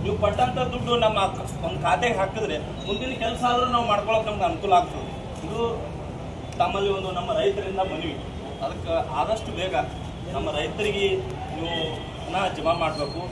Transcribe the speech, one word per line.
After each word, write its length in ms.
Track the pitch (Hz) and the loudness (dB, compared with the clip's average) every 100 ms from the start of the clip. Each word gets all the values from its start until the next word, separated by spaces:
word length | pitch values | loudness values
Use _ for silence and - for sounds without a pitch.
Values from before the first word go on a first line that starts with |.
ನೀವು 140 | - - | 0 2
ಪಟ್ಟಂಥ 400 | 202 202 247 254 | 2 4 2 2
ದುಡ್ಡು 360 | 247 247 233 240 | 0 -2 2 4
ನಮ್ಮ 220 | 220 214 | 4 4
ಅಕ-, 460 | 190 165 - - 165 | 2 0 -6 -4 -4
ಒಂದು 160 | 143 | 0
ಖಾತೆಗೆ 320 | 165 - 240 | 2 4 4
ಹಾಕಿದ್ರೆ 440 | 202 190 208 202 151 | 2 0 0 -2 -2
ಮುಂದಿನ 640 | 147 - - 208 254 240 | -4 -6 -4 -2 -2 -2
ಕೆಲಸ 240 | 226 240 247 | -2 2 4
ಆದ್ರೂ 160 | 240 254 | 4 4
ನಾವು 200 | 240 214 | 2 4
ಮಾಡ್ಕೊಳಕ್ಕೆ 440 | 208 202 226 208 | 2 4 2 2
ನಮ್ಗೆ 140 | 208 180 | 0 0
ಅನುಕೂಲ 280 | 165 196 | 0 6
ಆಗ್ತದೆ. 400 | 180 175 - - - - - 160 | 6 6 -4 -6 -8 -8 -8 -6
ಇದು 120 | 427 - 226 - - - - - - - - | -2 0 -2 -6 -8 -8 -8 -8 -8 -10 0
ತಮ್ಮಲ್ಲಿ 320 | 175 196 196 | 0 2 2
ಒಂದು 220 | 190 185 | 0 0
ನಮ್ಮ 220 | 185 - | -4 0
ರೈತರಿಂದ 460 | 156 196 196 190 190 | 2 2 2 -2 0
ಮನವಿ. 380 | 190 - 165 139 - - - - - | 0 0 -4 -6 -8 -8 -10 -6 -6
ಅದಕ್ಕೆ 280 | - - 165 - | -4 -2 0 0
ಆದಷ್ಟು 380 | 160 170 - - | 0 0 0 -2
ಬೇಗ 240 | 170 185 165 - - - - - | -4 0 0 -2 -4 -8 -8 -6
ನಮ್ಮ 180 | - 165 | -4 -2
ರೈತರಿಗೆ 560 | 147 160 - 208 202 196 190 - - - 156 | -2 -2 0 0 2 2 2 -2 -6 -6 -6
ನೀವು 200 | 240 165 160 - - - - | -4 -2 -4 -4 -8 -8 -4
ಹಣ 100 | 185 190 - | 0 0 0
ಜಮಾ 160 | 160 | 2
ಮಾಡಬೇಕು. 480 | 170 165 147 143 165 180 | 2 2 0 -4 -4 -6